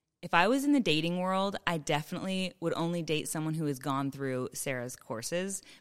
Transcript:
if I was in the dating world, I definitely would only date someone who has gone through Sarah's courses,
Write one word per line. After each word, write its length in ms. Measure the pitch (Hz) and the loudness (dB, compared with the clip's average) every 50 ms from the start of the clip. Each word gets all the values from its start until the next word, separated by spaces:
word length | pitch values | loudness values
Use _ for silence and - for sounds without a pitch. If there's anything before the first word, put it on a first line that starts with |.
| _ _ _ _ - | _ _ _ _ -4
if 120 | 175 - | 2 4
I 120 | 170 170 | 6 6
was 160 | 202 254 277 269 | 6 4 4 4
in 80 | 285 294 | 6 6
the 60 | 285 | 6
dating 400 | 214 175 156 156 156 170 175 180 | 6 4 4 4 4 2 0 0
world, 380 | 180 185 190 190 196 196 202 - - | 0 0 2 2 0 0 -2 -2 -2
I 120 | - 175 165 | -2 -2 -2
definitely 720 | 143 - 156 147 156 - - 170 - 190 190 185 185 180 - _ | 0 0 0 0 0 -2 -6 -6 -4 -2 -2 -2 -2 -4 -4 _
would 140 | - 165 156 | -2 -2 0
only 280 | - 165 165 170 175 165 | 0 0 0 -2 -2 -2
date 240 | 156 160 156 - | -2 -2 -2 -2
someone 280 | - - 160 156 160 156 | -2 -4 -2 -2 -2 -2
who 100 | 156 165 | 0 0
has 160 | 147 143 127 | -2 -2 -2
gone 320 | - 147 139 135 139 139 135 | -2 -2 0 0 0 -2 -4
through 380 | 139 139 135 127 127 131 - - | -4 -4 -4 -2 -2 -4 -4 -6
Sarah's 420 | - - - 135 127 120 123 - | -6 -4 -4 -4 -4 -4 -6 -8
courses, 680 | - - - 123 110 120 - - 175 185 196 196 185 - - - - | -12 -10 -10 -8 -8 -6 -4 -4 -4 -4 -4 -6 -8 -10 -14 -20 -18